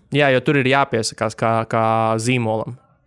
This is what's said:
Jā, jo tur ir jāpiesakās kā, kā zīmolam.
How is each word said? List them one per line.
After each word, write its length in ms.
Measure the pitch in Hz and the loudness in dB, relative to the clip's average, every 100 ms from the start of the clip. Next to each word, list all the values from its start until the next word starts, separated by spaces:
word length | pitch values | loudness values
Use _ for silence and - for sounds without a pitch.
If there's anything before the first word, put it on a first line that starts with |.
| - | -4
Jā, 180 | 143 143 | 0 2
jo 80 | 127 | 2
tur 160 | 127 147 | 2 0
ir 60 | 127 | 2
jāpiesakās 680 | 135 139 113 110 - 110 | 2 0 -2 -4 -4 -6
kā, 320 | - 117 113 113 | -2 0 0 0
kā 480 | 117 113 113 113 113 | 0 2 2 0 0
zīmolam. 580 | 113 127 113 110 - 123 _ _ | 0 0 -2 -4 -6 -12 _ _